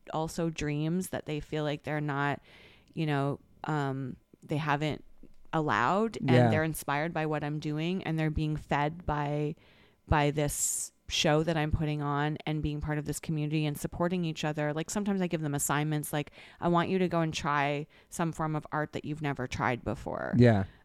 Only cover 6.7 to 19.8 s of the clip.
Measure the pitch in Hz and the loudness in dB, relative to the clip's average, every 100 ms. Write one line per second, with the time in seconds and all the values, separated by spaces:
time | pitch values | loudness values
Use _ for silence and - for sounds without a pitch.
6.7 | 147 - 143 165 156 156 151 143 151 151 | -2 -2 -2 -2 -2 -2 -2 -2 -4 -4
7.7 | 151 170 190 - 160 156 156 151 151 - | -2 -2 -2 -2 0 0 0 0 -2 0
8.7 | 143 151 170 - 147 147 147 151 - - | 0 0 -2 -4 -2 -2 -2 -2 -6 -14
9.7 | - - _ - 156 147 147 147 - - | -20 -20 _ 0 2 4 2 0 0 -2
10.7 | - - _ - - 165 151 160 160 151 | -2 -6 _ -6 0 4 4 4 0 0
11.7 | 156 151 147 147 143 151 151 151 156 151 | 0 0 -2 0 0 0 -2 -4 -2 -2
12.7 | 147 151 151 147 147 - 156 151 156 151 | -4 -2 -2 -2 -4 -4 -2 0 0 0
13.7 | 147 160 - 175 180 165 151 151 151 147 | -2 -6 -2 0 0 -2 -2 -4 -2 -2
14.7 | 156 165 214 202 196 175 160 156 143 - | -2 -4 -2 0 0 0 -2 -2 -2 0
15.7 | 147 151 151 147 151 - - - - 175 | 0 0 -2 -2 -4 -6 -10 -20 -4 2
16.7 | 170 - 185 180 165 160 - 147 147 139 | 2 2 2 2 2 0 -2 0 0 2
17.7 | 147 151 - _ - 165 151 156 151 - | -2 -6 -14 _ -4 -2 -2 -2 -2 -2
18.7 | 151 151 - - 151 147 131 123 - 120 | -4 -4 -6 -6 -4 -4 -2 -4 0 0
19.7 | 120 | 0